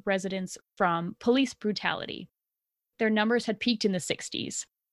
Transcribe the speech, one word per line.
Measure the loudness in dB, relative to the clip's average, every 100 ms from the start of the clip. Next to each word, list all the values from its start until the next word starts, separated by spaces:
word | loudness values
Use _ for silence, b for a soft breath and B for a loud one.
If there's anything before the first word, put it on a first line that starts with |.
residents | 0 0 0 -4 -6 -10 _ 0
from | 2 2 -2 -2
police | 2 4 4
brutality. | 0 -4 -2 -2 -2 -6 -10 -12 _ _ _ _ _ _ -2
Their | 2
numbers | 2 4 2 0
had | -2
peaked | 0 2
in | 2
the | 0
sixties, | -2 -4 -4 -6 -6 -8 -10 _ _